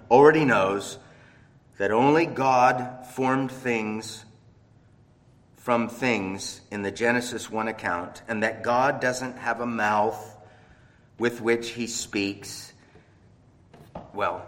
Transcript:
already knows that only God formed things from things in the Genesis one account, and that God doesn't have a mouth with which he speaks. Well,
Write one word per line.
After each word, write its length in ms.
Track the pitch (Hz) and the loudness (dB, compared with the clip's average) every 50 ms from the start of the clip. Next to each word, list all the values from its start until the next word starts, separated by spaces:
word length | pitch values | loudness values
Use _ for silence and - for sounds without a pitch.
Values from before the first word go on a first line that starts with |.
| - - | 0 4
already 340 | 117 131 143 151 156 160 151 | 8 10 10 10 8 8 4
knows 540 | 127 113 101 95 95 101 101 - - - - - - - - - - - - - _ _ - _ _ _ | 4 4 4 4 2 2 -2 -4 -8 -12 -16 -18 -20 -20 -20 -20 -20 -20 -20 -20 _ _ -20 _ _ _
that 140 | - 101 98 | -4 -2 0
only 360 | 107 113 131 143 151 165 170 | 2 4 4 4 4 4 2
God 800 | 151 123 117 135 135 131 123 123 131 127 123 - - - - - - - | 0 -2 -2 2 4 4 6 6 4 4 2 -4 -8 -10 -14 -18 -14 -6
formed 360 | - 131 127 131 135 135 127 | -2 0 2 2 0 0 -2
things 760 | 131 - - 123 120 113 110 107 107 110 - - - - - - - _ _ - _ _ _ _ _ _ _ _ _ _ _ _ _ _ _ _ _ _ _ _ _ | -6 -6 -4 -2 -2 -2 -2 -4 -6 -6 -8 -10 -14 -16 -18 -20 -20 _ _ -20 _ _ _ _ _ _ _ _ _ _ _ _ _ _ _ _ _ _ _ _ _
from 320 | - - 123 120 117 113 107 | -10 -2 0 2 2 2 -2
things 720 | - - 135 127 117 104 95 95 95 98 - - - - - - | -4 -4 -2 0 0 0 -2 -4 -6 -8 -10 -12 -14 -16 -16 -12
in 120 | 104 104 101 | -8 -6 -6
the 80 | 98 | -6
Genesis 600 | 95 - 113 117 120 123 120 - 117 110 - - | -4 0 0 0 0 0 -2 -4 -8 -10 -10 -6
one 180 | 107 110 110 113 | -6 -4 -4 -4
account, 540 | 110 - - 101 87 87 90 92 - - - - | -6 -6 -4 -4 -4 -4 -6 -8 -12 -16 -10 -6
and 140 | 113 107 107 | -4 -2 -2
that 200 | 113 113 - - | -2 -2 -4 -2
God 380 | 120 120 123 131 143 143 127 | 0 2 2 2 2 0 0
doesn't 380 | 131 127 123 123 131 127 120 - | -2 -2 -2 -2 -6 -10 -10 -8
have 220 | - 120 117 113 | -6 -4 -4 -4
a 60 | 120 | -4
mouth 680 | 120 117 110 107 104 107 107 104 113 - - - - - - - - - - - - - - - - _ _ _ _ _ - | -6 -2 -2 0 0 2 2 0 0 -2 -6 -12 -16 -18 -20 -20 -20 -20 -20 -20 -20 -20 -20 -20 -20 _ _ _ _ _ -2
with 220 | 113 120 120 117 | -2 -2 -2 -2
which 300 | 107 113 117 117 117 - | 0 0 0 0 -2 -6
he 160 | - 120 117 | -8 -8 -8
speaks. 840 | 110 - - - - - 104 98 98 101 - - - - - - - - - - _ _ - _ _ _ _ _ _ _ _ _ _ _ _ _ _ - - - - - - - - - | -6 -6 -8 -10 -4 -2 -2 -2 -2 -4 -8 -12 -16 -16 -16 -16 -20 -20 -20 -20 _ _ -20 _ _ _ _ _ _ _ _ _ _ _ _ _ _ -20 -20 -20 -18 -18 -18 -18 -12 -4
Well, 340 | 98 101 87 87 90 - | -2 -2 -2 -2 -4 -8